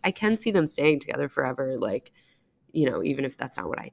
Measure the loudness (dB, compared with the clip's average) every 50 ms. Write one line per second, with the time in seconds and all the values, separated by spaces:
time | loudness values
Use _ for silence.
0 | -2 -2 -2 0 0 2 2 2 2 2 2 4 4 2 2 2 4 4 4 2
1 | 0 -4 -4 -4 -4 -2 0 0 0 0 0 -2 -2 -2 -2 -2 -2 -2 -2 -4
2 | -6 -10 _ _ _ _ _ _ _ _ _ _ _ _ 0 2 2 2 2 0
3 | 0 0 0 -2 -2 -4 -4 -6 -8 -6 -4 -6 -4 -4 -6 -6 -8 -10